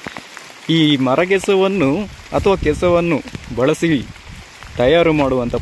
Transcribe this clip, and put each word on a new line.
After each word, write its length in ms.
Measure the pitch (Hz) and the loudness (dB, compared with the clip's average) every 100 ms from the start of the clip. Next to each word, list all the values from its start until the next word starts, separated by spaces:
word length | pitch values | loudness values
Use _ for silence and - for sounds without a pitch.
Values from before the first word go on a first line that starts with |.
| - - - - - - - 165 | -12 -14 -18 -20 -20 -10 -2 2
ಈ 40 | 151 139 131 | 4 2 2
ಮರಗೆಸವನ್ನು 800 | 139 180 196 196 196 190 196 135 160 202 - - 143 | 2 2 0 2 2 2 0 0 0 -4 -12 -6 -2
ಅಥವಾ 180 | 196 190 | 0 2
ಕೆಸವನ್ನು 540 | 151 151 180 170 170 - - - - 113 | 0 0 2 2 2 -2 -4 -12 -8 -2
ಬಳಸಿ 320 | 131 160 170 143 - - - - - - - - | 0 2 0 0 -2 -14 -18 -20 -20 -20 -10 0
ತಯಾರು 340 | 123 165 165 151 | 4 4 4 2
ಮಾಡುವಂಥ 360 | 135 127 120 117 | 2 0 -2 -2